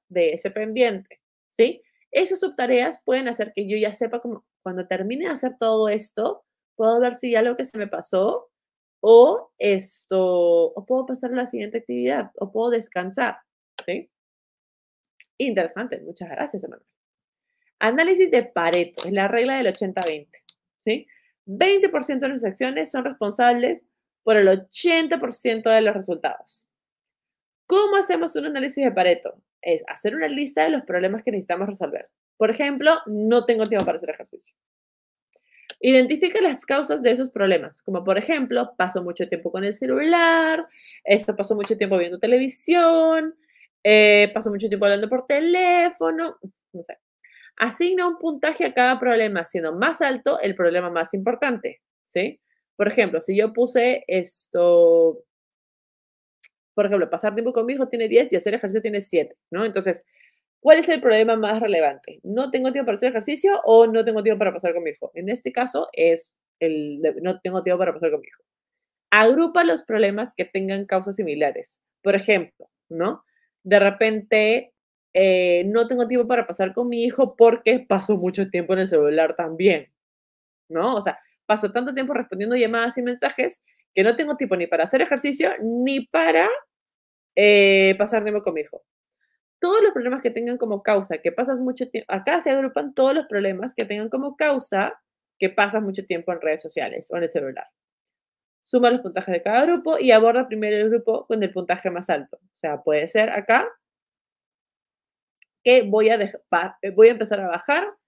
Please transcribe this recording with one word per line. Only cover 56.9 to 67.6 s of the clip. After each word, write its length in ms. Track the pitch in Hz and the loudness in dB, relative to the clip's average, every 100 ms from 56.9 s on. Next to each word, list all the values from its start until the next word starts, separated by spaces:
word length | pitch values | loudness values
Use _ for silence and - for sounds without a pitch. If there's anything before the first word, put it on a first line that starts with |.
| 202 165 | 0 0
pasar 240 | 165 208 | -2 -4
tiempo 180 | 202 233 | -4 -2
con 140 | 233 233 | -2 -2
mi 80 | |
hijo 140 | 269 254 | -4 -4
tiene 200 | 233 220 | -4 2
diez 240 | 226 285 | 2 4
y 40 | - | 0
hacer 180 | 208 | -2
ejercicio 260 | 226 202 214 | -4 -2 -4
tiene 220 | 214 208 | -4 -6
siete, 340 | 196 170 147 - - | -2 -2 -2 -6 -10
¿no? 160 | 175 220 | -6 -4
Entonces, 360 | 190 185 175 _ _ _ _ _ _ | -2 -2 -4 _ _ _ _ _ _
¿cuál 180 | 269 320 | 6 6
es 100 | 330 | 6
el 140 | 311 | 2
problema 340 | 247 214 220 226 | 4 4 4 2
más 240 | 208 220 | 0 -2
relevante? 600 | 220 175 147 139 - - | 0 2 0 -2 -12 -16
¿No 280 | - 220 269 | -8 -6 -2
tengo 220 | 262 262 | -2 -2
tiempo 140 | 262 240 | -2 -4
para 100 | 202 | -2
hacer 140 | 254 | -2
ejercicio 500 | 226 214 294 392 - | -2 -6 0 0 2
o 220 | - 226 226 | 6 8 8
no 200 | 220 220 | 4 0
tengo 160 | 214 | 0
tiempo 160 | 208 214 | 0 0
para 160 | 202 | 0
pasar 180 | 170 180 | -2 -4
con 100 | 170 | -4
mi 100 | 165 | -6
hijo? 180 | 151 - | -8 -12
En 140 | 165 190 | -10 -8
este 240 | 254 254 | -8 -6
caso 360 | 247 254 - - | -6 -4 -4 -6
es 480 | - 165 165 - - _ - | 0 2 2 -4 -20 _ -4
el 420 | 165 156 147 143 | -2 -2 -6 -4
de, 140 | 160 - | -2 -2
"no 200 | 180 190 | -4 -6
tengo 220 | 185 185 | -6 -4